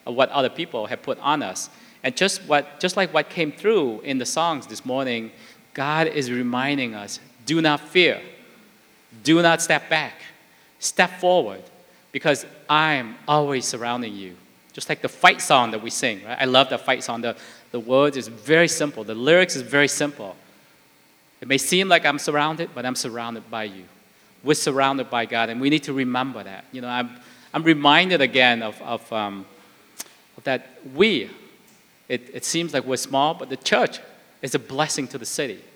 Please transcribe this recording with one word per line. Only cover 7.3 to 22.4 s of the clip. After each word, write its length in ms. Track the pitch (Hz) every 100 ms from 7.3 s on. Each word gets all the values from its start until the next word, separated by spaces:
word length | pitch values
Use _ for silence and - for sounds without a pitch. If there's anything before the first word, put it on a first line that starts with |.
| _ 117
"Do 140 | 165
not 160 | 156 143
fear. 400 | - 185 165 101 - - - - - _ _ _ _ 113
Do 180 | 120 165
not 220 | 170 160
step 260 | - 151 -
back. 340 | 160 131 - - - _ _ _ -
Step 300 | - - 180 180
forward, 420 | 180 180 113 95 - - _ _ _
because 340 | 139 160 139 - - -
I'm 460 | 151 156 143 113 117 -
always 360 | 151 143 135
surrounding 520 | - 120 117 123 113 101
you." 200 | 95 90 _ _ _
Just 160 | - -
like 120 | 151
the 80 | 123
fight 320 | - 180 -
song 300 | - 135 117
that 100 | 110
we 100 | 113
sing, 340 | - 127 98
right? 140 | 104 123
I 60 | 131
love 240 | 131 139
the 80 | 120
fight 260 | - 127
song. 160 | - 117
The, 160 | 117 110 - - _
the 80 | 120
words 380 | 113 131 143 139
is 100 | 110
very 400 | 113 - 160 170
simple. 380 | - 147 127
The 100 | 107
lyrics 400 | 110 131 170 180
is 80 | 143
very 260 | 120 143 143
simple. 460 | - 147 143 98 90 - _ _ _ _ _ _ _ _ -
"It 80 | 123
may 100 | 135
seem 300 | - 180 190
like 160 | 170
I'm 140 | 151 143
surrounded, 520 | - 147